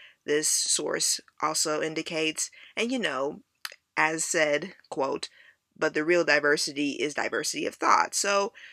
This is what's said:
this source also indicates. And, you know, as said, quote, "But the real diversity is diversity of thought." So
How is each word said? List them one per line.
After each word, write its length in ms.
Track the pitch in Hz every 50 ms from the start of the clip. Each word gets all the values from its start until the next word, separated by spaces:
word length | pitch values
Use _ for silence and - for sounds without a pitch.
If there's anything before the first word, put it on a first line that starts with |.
| - - - _ _
this 240 | - 147 156 156 -
source 720 | - - - - - - 151 - - - - - - - - _ _ -
also 400 | - 156 156 - - 160 151 151
indicates. 720 | 160 156 160 160 156 - 170 156 160 156 160 - - - - - - - -
And, 160 | - 220 240
you 80 | 262 247
know, 420 | 190 156 139 131 139 147 170 - - _ _ _ - - - _ _ _ _
as 280 | 156 156 156 160 160 -
said, 500 | - - 165 156 151 147 147 - 190 - - _ _
quote, 400 | - 151 131 135 139 - - - - - - - _ _ _ _ _
"But 160 | - 156 156 -
the 100 | 151 151
real 200 | 165 175 175 165
diversity 680 | 151 147 147 143 147 147 151 - 156 135 143 147 143 -
is 200 | - 131 147 143
diversity 520 | - 113 - 117 107 - - - 151 170
of 80 | 202 -
thought." 400 | - - - 202 - - - -
So 380 | - - 202 202 202 202 - - - - -